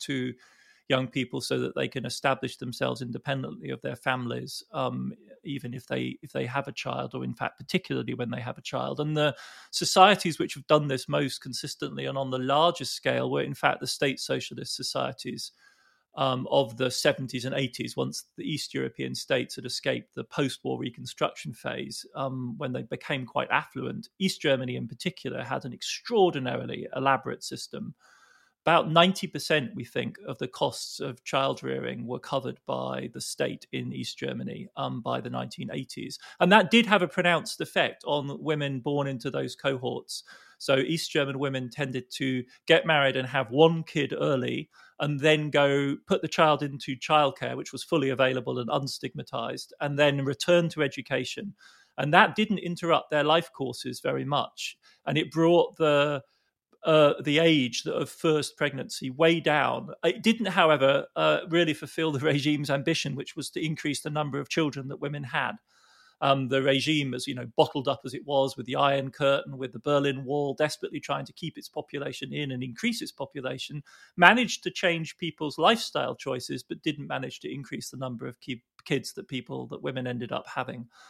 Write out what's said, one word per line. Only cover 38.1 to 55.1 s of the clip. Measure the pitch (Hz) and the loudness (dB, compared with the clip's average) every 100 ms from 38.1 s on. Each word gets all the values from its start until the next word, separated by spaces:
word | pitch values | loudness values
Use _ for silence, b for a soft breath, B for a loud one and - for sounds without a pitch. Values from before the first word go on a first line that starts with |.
| 147 139 139 | -2 -2 -6
women | 143 151 143 135 | -2 0 0 -2
born | 131 143 139 | -2 0 -2
into | 131 135 | -4 -4
those | 139 131 - | -4 -6 -4
cohorts. | 139 131 123 123 - - - B B B | -2 -2 -4 -6 -8 -14 -14 B B B
So | - 135 | 2 2
East | 139 160 - | 2 -2 -2
German | 160 139 135 | 0 0 0
women | 139 135 123 | -2 -2 -6
tended | 131 135 127 123 | -4 -4 -4 -6
to | - 135 127 123 b - | -4 -2 -2 -4 b 4
get | 165 175 | 6 6
married | 156 139 131 | 4 4 2
and | 127 | -2
have | 135 117 | -2 0
one | 127 165 165 | 6 6 6
kid | 156 160 135 - | -2 -2 -2 0
early | 147 135 123 123 156 b b b | 0 0 0 -4 -8 b b b
and | 147 143 | -2 2
then | 151 156 151 | 4 4 4
go | 143 139 139 139 143 - | 4 6 4 2 -2 0
put | 185 | 0
the | 156 | 0
child | - 160 143 | 4 6 4
into | 147 143 - 131 | 0 -6 -8 -6
childcare, | - 156 143 131 123 127 | 2 4 4 0 -6 -6
which | - | -8
was | 127 | -10
fully | - 165 135 | 0 2 2
available | 127 131 131 123 127 | 4 2 2 -2 -4
and | 113 | -2
unstigmatized, | 139 135 - 135 147 127 131 117 131 - - | -2 -2 -8 -8 -10 -8 -6 -6 -8 -12 -6
and | 147 143 | -4 4
then | 147 143 | 4 4
return | 139 139 - 175 170 | 0 -2 4 4 4
to | 156 | 0
education. | 143 - 127 135 131 - 202 - b b b b | -2 -2 -4 -4 -4 -8 -10 -12 b b b b
And | 143 | 4
that | 170 208 | 6 6
didn't | 156 214 185 | 4 0 2
interrupt | 170 175 170 156 - | 0 0 2 2 4
their | 151 147 | 2 4
life | 165 165 | 4 2
courses | - 131 123 135 127 | -6 -6 -6 -8 -6
very | 143 135 | -4 -2
much. | 131 143 113 - - - b b | 0 -2 -2 -6 -12 -12 b b
And | - | -4